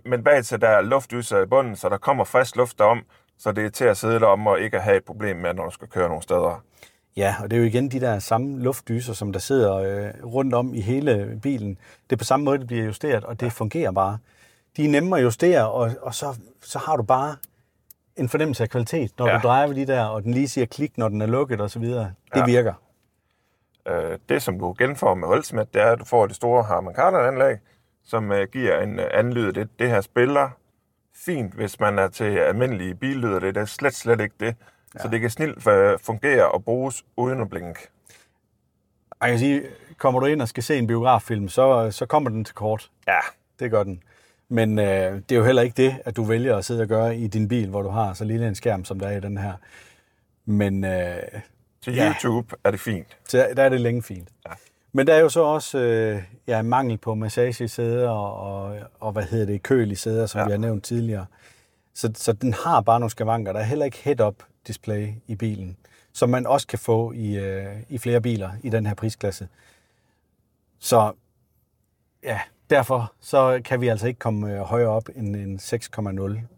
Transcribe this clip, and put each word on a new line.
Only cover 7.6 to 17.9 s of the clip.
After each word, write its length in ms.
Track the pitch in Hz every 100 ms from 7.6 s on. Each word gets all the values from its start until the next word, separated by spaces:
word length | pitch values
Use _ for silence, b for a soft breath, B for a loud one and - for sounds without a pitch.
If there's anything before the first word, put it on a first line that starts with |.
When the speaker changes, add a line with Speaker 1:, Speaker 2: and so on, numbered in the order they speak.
Speaker 2:
jo 60 | 117
igen 220 | 120 135
de 80 | 127
der 180 | 123 104
samme 400 | - 117 139 135
luftdyser, 540 | 123 135 - 117 120
som 200 | 107 104
der 60 | 95
sidder, 360 | - 135 104 95
øh, 500 | 98 101 104 107 120
rundt 200 | 127 135
om 200 | 120 127
i 80 | 123
hele 580 | 101 135 147 104 104 110
bilen. 340 | 139 131 104 92 b b _
Det 60 | 127
er 20 |
på 60 |
samme 200 | - 123
måde, 140 | 139 139
det 100 | 123
bliver 180 | 117 110
justeret, 380 | 101 151 117
og 160 | 113 117
det 60 | 120
Speaker 1:
Ja. 40 |
Speaker 2:
fungerer 400 | - 110 165 123
bare. 260 | 95 95 110 b b b b b -
De 80 | 151
er 40 |
nemme 280 | 143 180 175
at 60 |
justere, 480 | 123 - 175 165 110
og, 200 | 117 117 127
og 120 | 127 -
så, 220 | 143 120 92 _
så 180 | - -
har 160 | 156 151
du 80 |
bare 320 | 110 131 147 147 - _ _ _ _